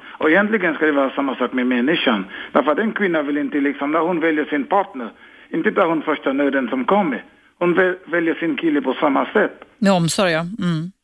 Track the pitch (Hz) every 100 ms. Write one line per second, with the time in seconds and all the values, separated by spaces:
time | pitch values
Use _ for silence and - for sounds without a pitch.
0 | - - 156 175 208 220 175 143 156 143
1 | 135 147 139 120 123 127 123 123 127 170
2 | 135 107 92 - - 151 143 151 220 -
3 | 196 165 143 147 139 147 139 139 143 160
4 | 160 175 165 151 139 147 123 196 190 135
5 | 113 - - - - 165 208 185 170 160
6 | 147 147 147 135 143 135 120 127 120 196
7 | 175 110 - _ _ - 175 175 185 180
8 | - 170 165 143 170 131 165 147 127 123
9 | 151 139 127 220 175 - - - 196 185
10 | 165 - 185 160 175 214 180 160 175 -